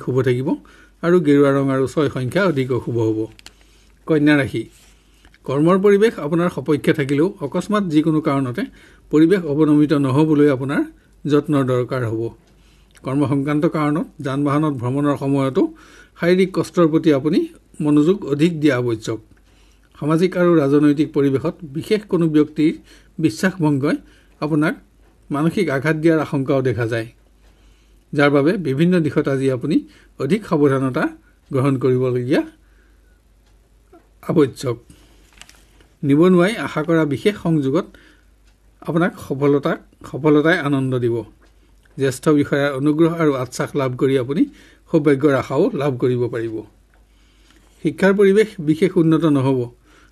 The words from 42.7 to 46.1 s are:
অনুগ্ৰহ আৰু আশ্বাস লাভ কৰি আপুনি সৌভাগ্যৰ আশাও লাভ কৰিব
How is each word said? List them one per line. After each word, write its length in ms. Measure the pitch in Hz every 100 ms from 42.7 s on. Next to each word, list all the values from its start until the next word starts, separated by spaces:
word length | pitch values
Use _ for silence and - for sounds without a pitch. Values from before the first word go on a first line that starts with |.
| 135
অনুগ্ৰহ 340 | 147 147 165 170
আৰু 100 | 156 131
আশ্বাস 280 | 123 - 143 147
লাভ 100 | 131 127
কৰি 140 | 139 135
আপুনি 200 | 123 151 294 - - _ -
সৌভাগ্যৰ 440 | 165 147 135 147 131
আশাও 220 | - 139 226 170
লাভ 120 | 143 123
কৰিব 200 | 131